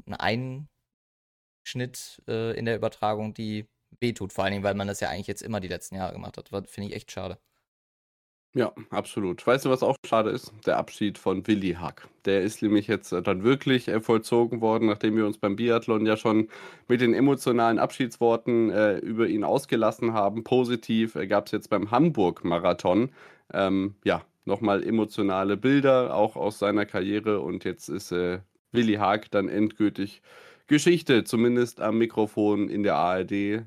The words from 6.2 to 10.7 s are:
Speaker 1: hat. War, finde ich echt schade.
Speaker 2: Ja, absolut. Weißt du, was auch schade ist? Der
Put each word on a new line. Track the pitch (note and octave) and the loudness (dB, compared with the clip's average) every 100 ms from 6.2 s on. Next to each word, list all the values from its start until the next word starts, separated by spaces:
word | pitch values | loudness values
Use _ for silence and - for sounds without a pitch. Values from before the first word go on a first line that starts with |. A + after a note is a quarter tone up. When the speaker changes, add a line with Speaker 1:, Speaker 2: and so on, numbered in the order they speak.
| F2+ - | -12 -14
Speaker 1:
hat. | - | -10
War, | G2+ | -10
finde | F#2 - G2+ | -10 -12 -10
ich | A2 | -12
echt | - | -12
schade. | - F#2 F2 _ _ _ _ _ _ _ _ _ _ _ C3+ | -12 -12 -12 _ _ _ _ _ _ _ _ _ _ _ -2
Speaker 2:
Ja, | A2+ - G#2+ | -2 -4 -6
absolut. | G2 - - F#2+ F2+ - | -6 -4 -6 -4 -2 2
Weißt | C3+ C#3 | 2 2
du, | |
was | B2+ | 2
auch | A2+ C#3 | 2 -2
schade | - A2+ G#2+ | 0 2 2
ist? | B2+ - - | -2 -8 -6
Der | - | -2